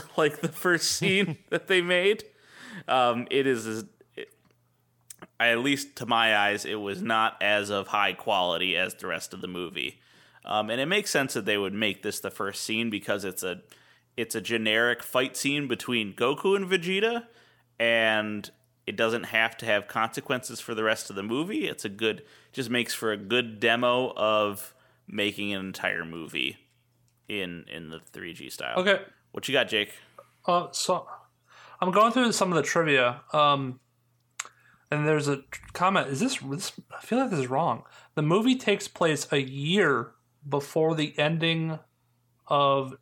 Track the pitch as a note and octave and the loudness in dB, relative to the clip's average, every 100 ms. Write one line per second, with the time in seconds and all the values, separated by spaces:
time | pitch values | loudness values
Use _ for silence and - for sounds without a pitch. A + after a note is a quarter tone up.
0 | - - D#3 D3+ D#3+ - F3+ E3+ - - | -4 0 0 0 -6 -2 2 2 2 0
1 | G3 F#3+ F#3+ - - E3+ - F#3 F3 F3+ | 2 2 2 -4 -4 -4 2 2 4 4
2 | F#3+ A3 - _ - - - G3+ - B2+ | 4 2 -4 _ -20 -20 -18 -10 0 4
3 | B2 A#2 A#2+ C#3 C3+ A#2+ A2 A2 G#2 _ | 4 2 0 0 2 0 -2 -6 -8 _
4 | _ - - _ _ _ _ _ _ _ | _ -16 -16 _ _ _ _ _ _ _
5 | - - - - A#2 A#2 C3+ C#3 - - | -20 -20 -10 0 2 4 2 -2 -4 -8
6 | A#2 A#2 A2+ G#2 G2+ G2+ - G#2+ G2+ F2+ | 0 2 4 4 4 0 -2 -4 -4 -4
7 | A2+ A2+ A2+ - G2+ G#2 G2+ G2+ F#2+ G#2 | 0 2 2 2 2 2 0 -2 0 0
8 | G2+ F2+ - G2 F2+ E2+ F#2 E2+ F#2 - | 0 0 0 0 2 0 0 0 -2 -4
9 | F#2+ E2 - F#2 F2+ F2+ E2+ E2 B1+ - | -6 -6 -8 -10 -10 -8 -8 -6 -8 -10
10 | _ - _ - - G#2+ G#2+ A#2+ D3 G#3 | _ -20 _ -16 -4 -2 -2 -2 0 0
11 | G#3 D3 C3+ C3 G2+ G2+ F#2+ G2 G#2+ F#2 | 0 0 0 -2 0 0 0 0 0 0
12 | G#2 - G2 - G2+ - - A2 A#2 G#2 | -4 -6 -8 -6 -6 -6 -4 -2 -2 -4
13 | - G2+ F#2+ - F#2 F2+ - - _ _ | -2 -4 -4 -6 -6 -8 -12 -20 _ _
14 | _ - A2+ A2+ G2 A#2 A2 A2 A#2+ A#2 | _ -6 -4 -4 -2 0 2 2 2 0
15 | - B2+ C3 - C#3 D3 C#3 A#2 - A#2+ | -2 0 0 -2 -2 -2 -2 -4 -2 -2
16 | G#2 - A#2+ D3 F#3+ G3 F#3 F#3 E3+ F#3+ | -2 0 0 2 2 0 2 -2 0 0
17 | A3+ A#3 A#3 - _ _ _ - A#2 A2+ | 0 -2 -8 -20 _ _ _ 0 2 4
18 | A2 A2 G#2+ G#2 - - _ _ - G2+ | 4 2 0 -6 -10 -18 _ _ -6 0
19 | A2+ A#2 - A2 A2+ - A2+ G#2 G2 A#2 | 0 0 0 0 0 0 0 0 0 -2
20 | A2+ - - B2+ - A#2 - A2 A2 A2 | -2 -2 -4 -4 -4 -12 -6 -2 0 0
21 | - G2 G#2 B2 F3 C#4+ F#3+ - A2 G2 | -4 -6 -4 -2 -2 -4 -4 -6 -8 -2
22 | A2+ G2+ - - _ - A#2 B2 A2+ - | -2 -2 -8 -20 _ -8 -2 -2 -2 -2
23 | A2+ G#2 F#2+ B2 A#2 G#2+ A#2 A#2 B2 B2 | -2 -2 0 0 0 0 2 4 4 2
24 | B2+ - G#2+ G#2+ G#2 G2+ - - _ _ | 0 0 2 4 2 -2 -12 -18 _ _
25 | - G#2 G2+ G2+ G2+ G2 F#2+ F2+ F#2+ G2 | -10 -2 -2 -2 -6 -6 -8 -4 -4 -4
26 | E2 E2 D#2 C#2+ C2 - _ _ _ _ | -6 -8 -8 -4 -4 -6 _ _ _ _
27 | _ _ - G#2 F2+ F2 G1+ D2+ D#2 D#2+ | _ _ -10 -8 -6 -10 -14 -14 -14 -16
28 | - - F2 E2+ C2 - B1 A#1 F#3 G3 | -16 -16 -14 -14 -14 -10 -6 -2 2 0
29 | - _ _ - - C3+ A2 A2 G#2 - | -2 _ _ -10 -2 0 2 0 -2 -6
30 | - - - _ - F3 E3+ - - F3 | -20 -20 -20 _ 0 0 0 -4 0 -2
31 | - - _ _ _ - - - F#3 F#3 | -4 -18 _ _ _ -20 -14 -4 2 6
32 | A3+ A#3+ B3 - F#3 E3 - F3 D#3+ C3+ | 6 6 2 4 2 2 2 2 4 4
33 | B2 A#2+ - D3+ D3 C#3 C3 B2+ _ _ | 4 0 -2 4 4 4 0 -8 _ _
34 | _ _ _ - - _ _ _ - D3+ | _ _ _ -16 -16 _ _ _ -4 0
35 | D3+ D3+ C#3 C#3 - - - - F3+ F#3+ | 2 2 2 -2 -4 -16 -10 0 2 4
36 | C3+ C3+ B3 - C3+ C#3+ - - - - | 0 0 -2 -2 -6 -6 -8 -10 -14 -12
37 | - A#3+ C4 E3 B2 C3 D#3+ A#2 - - | -2 0 0 0 0 0 0 -2 -6 -20
38 | - - D3+ F#3 A#3 C4 - G3+ - - | -8 -2 2 4 4 2 2 0 0 0
39 | E3+ D3 - D3 C3 C#3 D3 G3 E3 B2 | 2 2 0 -2 -2 -4 0 4 4 2
40 | - _ _ _ C#3+ C#3+ C#3+ E3 D#3+ D#3 | 0 _ _ _ -4 -4 -2 0 2 2
41 | D3+ - D3 E3 E3 E3 D#3+ D#3 - _ | -2 2 2 2 0 0 -2 -6 -12 _
42 | _ _ _ _ - D3 C#3 C#3 C3 C3+ | _ _ _ _ 0 4 4 4 0 -8